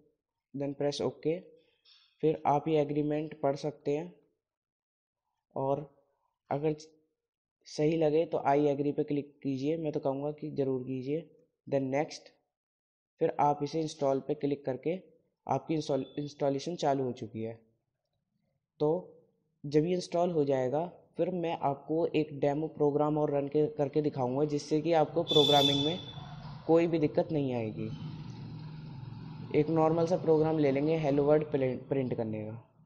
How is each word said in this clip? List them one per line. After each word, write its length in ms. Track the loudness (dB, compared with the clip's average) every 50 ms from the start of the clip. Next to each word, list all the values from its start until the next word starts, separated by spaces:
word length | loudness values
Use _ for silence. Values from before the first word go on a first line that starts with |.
| _ _ _ _ _ _ _ _ _ _ -8
then 180 | -6 -6 -6 -4 -2
press 240 | -2 -2 -2 -2 -4
ओके। 380 | -4 -4 -4 -4 -4 -4 -4 -6 -14 -20 _ _ _ _ _ _ _ -20 _ _ _ _ _
फिर 220 | 0 0 0 0 2
आप 220 | 2 2 2 2 2
ये 120 | 2 2
एग्रीमेंट 600 | 2 2 0 0 0 0 0 -2 -4 -6 -6 -2
पढ़ 160 | -2 0 0
सकते 400 | 0 -4 -6 -8 -6 -4 -2 -2
हैं 180 | -2 -4 -6 -12 _ _ _ _ _ _ _ _ _ _ _ _ _ _ _ _ _ _ _ _ _ _ _ _ _ _ _ -8
और 400 | -4 -2 -2 -2 -2 -4 -8 _ _ _ _ _ _ _ _ _ _ _ -6
अगर 260 | -4 -2 0 -2 -2 -2 -6 -18 _ _ _ _ _ _ _ _ _ _ _ _ _ _ _
सही 320 | -10 -4 0 2 2 2
लगे 300 | 4 2 4 4 2 2
तो 120 | 2 0 -2
"I 380 | 2 2 4 4 4 4 2
agree" 200 | 2 0 -2 0
पे 80 | -2 -2
क्लिक 360 | -2 -2 -4 -4 -6 -10 _ -6
कीजिए, 340 | -4 -4 -2 -2 -2 -2
मैं 160 | -2 -2 -2 -4
तो 80 | -2
कहूँगा 300 | -2 -2 -2 -2 -4 -6
कि 200 | -6 -8 -10 -8
ज़रूर 320 | -4 -2 -2 0 0 -2 -4
कीजिए। 480 | -4 -6 -6 -4 -4 -4 -4 -6 -8 _ _ _ _ _ _ _ -2
Then 120 | -2 -2 0
नेक्स्ट, 400 | 0 0 -2 -2 -2 -6 -14 -16 -18 _ _ _ _ _ _ _ _ _ _ _ _ _ _ _ _ _ -2
फिर 180 | -2 0 2 2
आप 180 | 2 2 2 2 -2
इसे 180 | -4 -2 -2
इंस्टॉल 400 | -4 -4 -4 -2 0 0 0 0
पे 140 | 0 -2 -4
क्लिक 300 | -2 -2 -2 -2 -2 -4
करके 540 | -4 -6 -4 -2 -4 -4 -4 -6 -14 _ _ _ _ _ _ -6 -2
आपकी 240 | -2 -2 -2 -2 -2
इंस्टॉल-, 440 | -2 0 0 0 -2 -2 -4 -6 -8
इंस्टॉलेशन 580 | -8 -8 -6 -2 0 0 0 0 -2 -6 -6
चालू 280 | -2 0 0 0 0 0
हो 80 | -2 -4
चुकी 300 | -6 -8 -10 -8 -8 -8
है। 200 | -8 -8 -12 _ _ _ _ _ _ _ _ _ _ _ _ _ _ _ _ _ _ _ _ _ _ _ 0
तो 400 | 2 2 2 0 -2 -8 -18 -20 _ _ _ _ _ _ _ _ -6
जब 180 | 0 2 2 4
ये 100 | 4 2
इंस्टॉल 360 | -2 -2 -2 0 0 2 2
हो 140 | 2 2 2
जाएगा 480 | 2 2 2 0 0 0 -2 -2 -4 -8 -14 -20 _ _
फिर 140 | -2 -2 0
मैं 280 | 0 -2 -2 -2 -2 -2
आपको 480 | -2 -2 -2 -2 -4 -4 -2 0 0
एक 340 | 2 2 0 0 -2 -2 -2
डेमो 280 | 0 0 0 0 -2 -4
प्रोग्राम 500 | -2 2 2 2 4 4 2 2 2 2
और 120 | 2 2
रन 180 | 0 0 0 0
के, 180 | 2 2 2
करके 360 | 2 2 0 -2 0 2 2 0
दिखाऊंगा, 420 | 0 0 0 0 0 2 2 0
जिससे 360 | 2 0 -2 -2 0 0 0
कि 120 | 2 4 4
आपको 300 | 4 4 2 2 -2 0
प्रोग्रामिंग 600 | 4 6 6 6 6 6 6 6 4 4 2 0
में 140 | 0 -2 -4 -6 -10 -14 -14 -14 -14 -14 -14 -14 -14 -14 -6 0
कोई 200 | 4 4 4 4
भी 120 | 4 2 2
दिक्कत 300 | 2 2 2 2 0 0 0
नहीं 220 | 0 0 0 0
आएगी। 320 | -2 -2 -4 -4 -6 -6 -8 -8 -8 -10 -10 -12 -12 -14 -14 -14 -14 -14 -12 -12 -12 -12 -12 -14 -14 -14 -14 -14 -12 -12 -12 -12 -12 -14 -14 -12 -12 -8 -2 0 0
एक 60 | 2 2
नॉर्मल 360 | 2 2 4 4 4 2 2
सा 100 | 2 0
प्रोग्राम 420 | 0 4 4 4 4 4 4 2 2
ले 120 | 4 4
लेंगे 260 | 2 2 2 2 2
हेलो 280 | 2 2 2 2 4 4
वर्ल्ड 260 | 4 4 4 4 2
प्रिंट, 380 | -2 0 0 0 -2 -4 -4 -4
प्रिंट 260 | -2 -2 -2 -2 -2
करने 300 | -2 -4 -4 -4 -6 -8
का, 260 | -8 -10 -12 -16 _ _ _ _